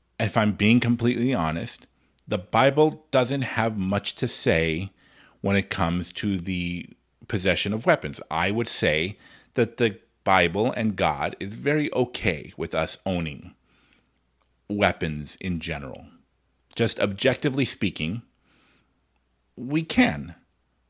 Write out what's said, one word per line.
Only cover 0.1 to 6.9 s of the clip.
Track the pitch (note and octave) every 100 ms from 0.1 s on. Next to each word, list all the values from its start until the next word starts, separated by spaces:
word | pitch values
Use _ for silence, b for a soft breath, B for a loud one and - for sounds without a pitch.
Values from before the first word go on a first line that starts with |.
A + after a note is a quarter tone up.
| -
if | A2 A#2
I'm | G#2+
being | F2+ G#2 A#2+
completely | A#2 A#2 A#2 A2+ B2+
honest, | A2+ D#2+ E2 A#2+ - - _ _ _ -
the | G#2
Bible | - A2+ C3+ C#3+ D#3 C#3+ _
doesn't | C3 B2 C#3
have | B2 - A2+ G#2+
much | F#2+ G2+ - -
to | A#2+
say | - B2+ E2 E2 D#2+ G2+ _ b b b b
when | G2 G2
it | -
comes | - E2+ F2+ F2
to | - G#2 F#2+
the | F2+ F2+ F2 F2 -